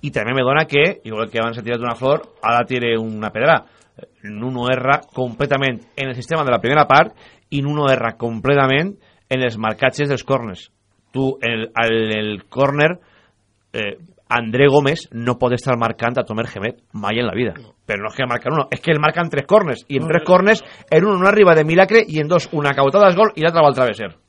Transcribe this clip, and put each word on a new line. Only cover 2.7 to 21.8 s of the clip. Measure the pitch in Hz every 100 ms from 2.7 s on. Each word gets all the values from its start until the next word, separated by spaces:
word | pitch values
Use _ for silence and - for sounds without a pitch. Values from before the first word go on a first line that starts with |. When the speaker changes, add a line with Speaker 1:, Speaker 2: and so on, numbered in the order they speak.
| 127 117 113
Speaker 1:
una | 113 110 107
pedra. | 107 135 135 - _ _ - - _
Nuno | 104 104 123 127 120
erra | 127 131 143 -
completament | - 127 113 139 135 135 117 - -
en | 135
el | 123
sistema | 120 160
de | 139
la | 120
primera | 117 151 143
part | 139 175 - - _ _
i | 143
Nuno | 139 147 139
erra | 131 117 113
completament | 120 113 131 143 135 139 180 202 _ _ _
en | 131
els | 127 107
marcatges | 110 107 131 135 143
dels | 143 -
corners. | 135 117 110 - _ _ _ _
Tu, | 131 131 135
el, | 117 113 110 -
el, | 117 113 110 107
el | 107 104 -
córner, | 123 139 143 156 175 _ _ _ _ _ _ _
eh, | 117 104 98 - _ _
André | 120 113 120 139
Gómez | 139 139 156 -
no | 113 117 120
pot | 123
estar | 120 - 120
marcant | 113 113 117 123
a | -
Tomer | 110 -
Gemet | 104 107 - _
mai | 107 101 110
en | 120
la | 92
vida. | 120 -
Speaker 2:
No. | - _ -
Speaker 1:
Però | 101
no | 107
és | -
que | 127
marca | 120 127
en | 156
uno, | 160
és | -
que | -
el | 151
marcan | 151 165 170
tres | 143 135
corners, | 208 175 117 _
i | 135
en |
Speaker 3:
No, | 160
Speaker 1:
tres | 165
Speaker 3:
no. | 160
Speaker 1:
corners, | 180 196 220 - - -
en | 160 196
uno | 190
no | 190
arriba | 208 190 160
de |
milagre, | 151 170